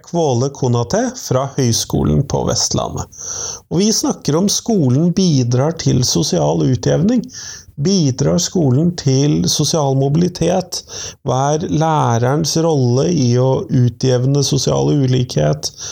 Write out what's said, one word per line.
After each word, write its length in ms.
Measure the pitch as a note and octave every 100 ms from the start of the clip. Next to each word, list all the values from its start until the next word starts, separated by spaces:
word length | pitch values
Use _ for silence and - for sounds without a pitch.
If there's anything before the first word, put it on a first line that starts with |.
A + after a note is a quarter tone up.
Kvåle 460 | - F3 D#3 A#2 C#3 C#3+
Konate 460 | C3 A#2+ A#2+ G3+ B3 -
fra 240 | - C3 C3+
Høgskolen 680 | - B2 A2+ - - D2+ D2+ -
på 160 | C2+ -
Vestlandet. 680 | - - - - - - - - - - - -
Og 80 | E3
vi 80 | G#3+
snakker 460 | G#3 D4 - - D3+
om 80 | G3+
skolen 640 | - - G#3 C3 B2+ F3
bidrar 600 | E3+ F#3 C3+ A#2+ B2 D3 E3+
til 180 | C#3 C3
sosial 600 | B2 E3+ D#3+ F3 D3 E3 D3
utjevning. 560 | B2+ C#3+ C#3+ G3 B3 - - - - - -
Bidrar 640 | E3 G3 C#3+ B2 D3 F3
skolen 480 | - F#3+ C#3+ B2+ E3+ F3
til 460 | C3 C3 D3 D#3+ F3
sosial 400 | - D3 E3 C#3 C3+
mobilitet? 800 | C#3 D#3 F3 F3 E3 F#3 F3+ - - - - -
Hva 220 | C3+ B2+ C#3+ D#3
er 80 | F3+
lærerens 840 | D3+ D#3+ D3+ B2 A#2 B2 D3+ D#3 E3 E3
rolle 400 | D3 B2 B2 E3
i 220 | E3+ B2 A#2+
å 140 | C3 C3 C3+
utjevne 720 | C3 B2 - C3 B2+ C3 C#3+ -
sosial 400 | C#3 - C#3 C#3 D3+
ulikhet? 760 | C3 B2+ B2+ - D3+ D3+ - - -